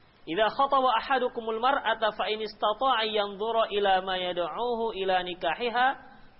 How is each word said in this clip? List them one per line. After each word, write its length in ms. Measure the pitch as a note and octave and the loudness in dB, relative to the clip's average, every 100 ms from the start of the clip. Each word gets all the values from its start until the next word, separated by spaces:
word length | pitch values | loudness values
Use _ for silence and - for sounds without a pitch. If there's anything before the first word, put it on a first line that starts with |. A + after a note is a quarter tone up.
| _ _ - | _ _ -6
"Idza 240 | F3 G#3+ | 0 0
khataba 480 | A#3+ C4+ C#4 B3+ A3+ | 2 2 4 4 2
ahadukumul 640 | - C4 B3 A#3 A3+ A3 | 0 0 0 -4 -6 0
mar'ata 480 | B3 C#4+ G#3+ A3+ G#3+ | 0 2 0 0 0
fa 160 | G#3 G3 | -2 -2
in 160 | G#3+ | -4
istata'a 640 | G#3+ - G#3+ G#3+ C4 A#3 A3 | -6 -2 -2 2 2 2 2
yanzura 640 | G#3+ G3+ G3 A3 A3+ A3 | 0 -2 -2 -2 0 0
ila 320 | G3+ G3 F#3 | 2 4 2
ma 160 | F#3+ F#3 | 2 -4
yad'uhu 800 | F3+ F3 E3 F3 A#3+ A3+ A3+ F#3 | -2 -2 -4 -4 -4 -2 -4 -2
ila 240 | F#3+ F#3 | 0 0
nikahiha, 640 | F3+ F3 E3+ D#3 A#3+ A#3+ C4 C4 - - - - | 0 -4 -2 -2 -2 0 0 0 -10 -20 -20 -10